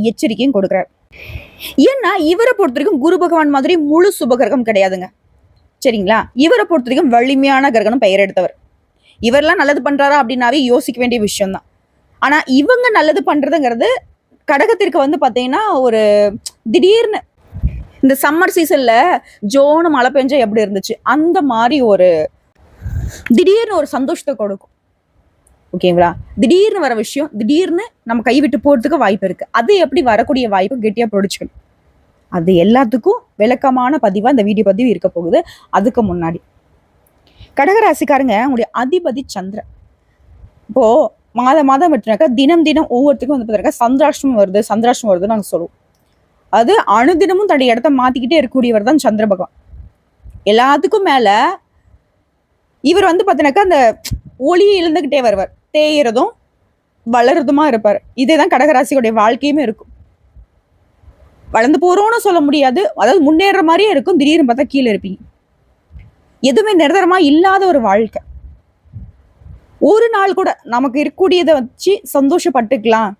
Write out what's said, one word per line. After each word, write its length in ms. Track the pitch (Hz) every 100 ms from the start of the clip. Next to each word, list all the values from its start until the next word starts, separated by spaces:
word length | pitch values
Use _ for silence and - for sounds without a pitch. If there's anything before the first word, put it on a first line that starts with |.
எச்சரிக்கையும் 540 | 220 - 208 185 269 208
கொடுக்குறாரு. 340 | 185 190 - _ _ - - - - - - -
ஏன்னா 300 | 349 539 370 392
இவரை 300 | 311 359 480
பொறுத்த 240 | 494 359 240
வரைக்கும் 220 | 294 302
குரு 180 | 311 359
பகவான் 360 | 349 330 294 277
மாதிரி 200 | 294 349
முழு 280 | 294 311 392
சுபகிரகம் 540 | - 247 247 294 277 226
கிடையாதுங்க. 380 | 208 190 185 185 _ _ _ _ _ _ _
சரிங்களா? 380 | 269 220 190 220 -
இவரை 300 | 233 302 480
பொறுத்த 240 | 415 330 240
வரைக்கும் 260 | 262 311
வலிமையான 560 | 233 262 269 277 262 277
கிரகம்னு 340 | 226 214 254
பெயர் 220 | 208 190 196
எடுத்தவர். 280 | 185 175 - _ _ _ _ _ -
இவரெல்லாம் 400 | 226 277 311 339
நல்லது 200 | 285 294
பண்றாரா 340 | 269 277 277 285
அப்படின்னாவே 400 | 233 254 240 294
யோசிக்க 360 | 254 247 - 240
வேண்டிய 180 | 247 233
விஷயம்தான். 440 | 208 - 196 190 - _ _ _ _ _
ஆனா 160 | 247 302 -
இவங்க 340 | 254 302 494 494
நல்லது 300 | 392 302 302
பண்றதுங்கிறது 640 | - 294 254 320 254 233 392 523 - _ _ _ -
கடகத்திற்கு 500 | 277 415 403 392 302
வந்து 200 | 269 339
பாத்தீங்கன்னா, 420 | 262 233 254 302 427 302
ஒரு 200 | 254 220 214 208 208 214 - - 226
திடீர்னு 500 | 240 359 453 466 415 - _ _ - - - - -
இந்த 140 | 262 269
சம்மர் 320 | 294 311 370
சீசன்ல 380 | 370 311 302 240 226 349 320 - _ 208
ஜோனு 440 | 269 285 311 339
மழை 200 | 269 247
பெஞ்சா 280 | 262 262 277
எப்படி 260 | 220 214
இருந்துச்சு, 300 | 208 202 - 220
அந்த 380 | - 277 330 370
மாதிரி 340 | 294 226 240 294
ஒரு 260 | 233 190 180 160 151 _ _ _ _ - - - - - -
திடீர்னு 480 | 277 359 427 453 359
ஒரு 100 | 294
சந்தோஷத்தை 480 | 269 262 339 -
கொடுக்கும். 380 | 262 208 196 _ _ _ _ _ _ _ _ _ _ _
ஓகேங்களா? 380 | 180 180 175 175 170 - -
திடீர்னு 420 | 220 359 427 403
வர 140 | 277
விஷயம் 360 | 226 214 277 302 208
திடீர்னு 500 | 214 302 370 339 466 _
நம்ம 200 | - 233
கைவிட்டு 360 | 240 269 285 262
போறதுக்கு 400 | 285 277 - 311
வாய்ப்பு 300 | 214 214 190
இருக்கு. 180 | 180 -
அது 220 | - 233 403
எப்படி 260 | 311 285
வரக்கூடிய 460 | 254 214 233 262 233
வாய்ப்பு 280 | 196 196 262
கெட்டியா 300 | 214 208 226
பிடிச்சுக்கணும். 500 | 202 196 - - - _ _ _ _ _ _ _
அது 200 | 175 165 175
எல்லாத்துக்கும் 640 | 190 247 247 247 359 453 - -
விளக்கமான 640 | 220 262 269 254 247 311
பதிவா 280 | 214 196 226
இந்த 140 | 269
வீடியோ 200 | 202 214
பதிவு 260 | 196 190 247
இருக்க 180 | 175 185
போகுது. 320 | 170 170 277 339 - _
அதுக்கு 320 | 185 214 -
முன்னாடி 380 | 208 175 165 170 - _ _ _ _ _ _ _ _ _ - -
கடகராசிக்காரங்க 800 | 302 415 427 302 294 269 269 202
உங்களுடைய 280 | 262 240 226
அதிபதி 480 | - 254 349 339 254 -
சந்திரன். 400 | 196 185 208 - - _ _ _ _ _ - - _ -
இப்போ 180 | 233 220 262 247 - _
மாதம் 360 | 226 254 311 269
மாதம் 220 | 269 349
விட்டுனாக்கா 340 | 269 226 208 320
தினம் 280 | 240 269 339
தினம் 260 | 311 294 320
ஒவ்வொருத்தருக்கும் 460 | 247 285 269 254 277
வந்து 100 | 220
பார்த்தீங்கன்னா 340 | 208 233 -
சந்திராஷ்டமம் 580 | 233 269 294 294 269 233
வருது, 200 | 190 196 226
சந்திராஷ்டமம் 420 | 214 233 247 220
வருதுன்னு 240 | 180 202
நாங்க 120 | 220 185
சொல்லுவோம். 240 | 165 170 _ _ _ _ _ _ _ _
அது 200 | 208 240 415 -
அனுதினமும் 540 | 208 247 269 349 370 415
தன்னுடைய 260 | 294 254
இடத்த 160 | 233 311
மாத்திக்கிட்டே 480 | 269 254 254 247 320
இருக்கக்கூடியவர் 480 | 262 262 240 214 208
தான் 140 | 302
சந்திர 220 | 233 214 220
பகவான். 260 | 185 175 _ _ - - _ _ _ - - -
எல்லாத்துக்கும் 600 | 220 262 285 359 427 381
மேல 200 | 269 208 208 302 370 _ _ _ _ _ _ _ _ _ _ _ _
இவர் 240 | 269 349 392
வந்து 160 | 349 381
பார்த்தீங்கன்னாக்கா 400 | 285 294 285 392
அந்த 120 | 302 233 - - - - -
ஒளியை 360 | 269 359 403 392
இழந்துகிட்டே 440 | 330 311 285 277
வருவார், 320 | 240 196 185 _ _
தேயறதும் 600 | 302 302 302 233 220 403 - _ _ _ _ _ _ 226
வளருதுமா 600 | 240 240 302 262 285 302
இருப்பார். 340 | 226 208 202 -
இதே 220 | - 269 311
தான் 160 | 349
கடகராசியோடைய 580 | 269 294 269 269 269 226
வாழ்க்கையுமே 480 | 220 208 247 285 294 233
இருக்கும். 260 | - - - _ _ _ - - _ _ _ _ _ - _ _ _ -
வளர்ந்து 320 | 220 240 320
போறோம்னு 380 | 359 370 427 466 403
சொல்ல 140 | 349
முடியாது, 420 | 285 294 262 254 587
அதாவது 280 | - 214 381
முன்னேற 400 | 277 320 392 381
மாதிரியே 300 | 320 339 427
இருக்கும், 240 | 294 302 349
திடீர்னு 280 | 285 330 254
பார்த்தா 180 | 233 285
கீழே 240 | 277 247
இருப்பீங்க. 300 | 196 - 196 - _ _ _ _ _ _ - - _ _ _
எதுவுமே 300 | 254 285 427 370
நிரந்தரமா 420 | 285 381 370 370
இல்லாத 400 | 294 311 381 381 381
ஒரு 120 | 294
வாழ்க்கை. 400 | 220 202 220 - - - - - _ _ _ - - _ _ _ - - _ _
ஒரு 260 | 277 427 466
நாள் 260 | 427 392
கூட 160 | 381 370 -
நமக்கு 320 | - 233 269 254
இருக்கக்கூடியதை 520 | 294 - 370 359 311
வச்சு 400 | 294 240 - 359 403 -
சந்தோஷப்பட்டுக்கலாம், 1000 | 285 277 349 320 254 220 269 226 220 214